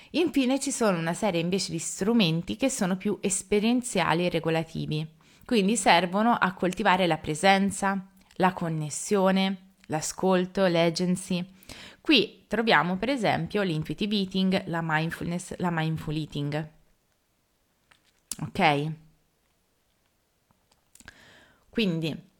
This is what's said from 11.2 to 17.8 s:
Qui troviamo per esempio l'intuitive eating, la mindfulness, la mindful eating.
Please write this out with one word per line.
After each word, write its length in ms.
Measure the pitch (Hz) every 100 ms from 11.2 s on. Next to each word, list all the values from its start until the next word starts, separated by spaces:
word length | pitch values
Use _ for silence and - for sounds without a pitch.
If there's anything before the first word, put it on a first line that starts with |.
| - 180 180 - - - - -
Qui 460 | - 269 - - -
troviamo 480 | 214 226 160 170 185
per 120 | 247
esempio 520 | 277 185 135 165 208
l'intuitive 540 | 190 156 151 - 208 208
eating, 520 | 190 190 190 185 -
la 140 | 165
mindfulness, 760 | 165 156 165 - - 180 - -
la 120 | 180
mindful 460 | 170 160 156 - 151
eating. 540 | 147 147 143 151 160 _ _ _ _ _ _ _ _ _ _ _